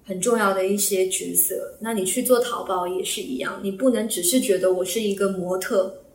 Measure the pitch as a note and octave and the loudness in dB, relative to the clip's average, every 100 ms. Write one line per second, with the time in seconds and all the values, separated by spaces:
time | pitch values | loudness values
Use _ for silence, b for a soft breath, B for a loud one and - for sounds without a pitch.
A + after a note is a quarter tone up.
0 | - F#3 A3+ A#3 G3+ F#3+ F#3+ G3+ - G3 | -10 -4 0 2 2 2 0 0 0 2
1 | F#3 - F3 F3 - F#3+ - - A3+ A3 | 0 0 -2 0 0 -2 -8 -8 -4 -2
2 | F#3 B3+ B3 B3 B3 - - F#3 F3+ F#3 | -2 -2 4 4 4 -2 -2 -2 -2 -2
3 | - - F3+ B2+ - - G3+ F#3+ C4 A3 | -4 -6 -6 -6 -6 -6 -6 0 2 2
4 | A3 F#3 F3 B3+ - F3+ F#3 F3+ - A3+ | 0 -2 2 2 4 2 4 2 0 0
5 | G#3 G3 G3 F#3 F3 F#3 F#3+ G#3 F#3+ - | 0 0 0 -2 -2 -2 0 0 0 -4
6 | - | -18